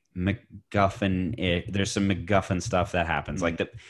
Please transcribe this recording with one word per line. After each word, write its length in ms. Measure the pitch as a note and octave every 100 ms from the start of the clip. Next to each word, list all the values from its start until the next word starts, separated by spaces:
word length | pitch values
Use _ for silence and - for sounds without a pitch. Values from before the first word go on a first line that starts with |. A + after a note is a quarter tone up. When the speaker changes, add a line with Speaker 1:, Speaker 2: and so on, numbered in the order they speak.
| _ F2+
Speaker 1:
MacGuffin, 1200 | F#2+ G2+ - G2 - G2+ G2 - G2 F#2 F2+ -
it, 320 | F2+ F2 -
there's 200 | G2 G2
some 180 | G#2 G2
MacGuffin 520 | F2 E2+ G2 - F#2
stuff 300 | - F2+ E2+
that 160 | F2+ E2
happens. 300 | D2+ - F#2+
Speaker 2:
Mm-hmm. 60 |
Speaker 1:
Like, 120 | E2+ E2
the, 120 | G2 -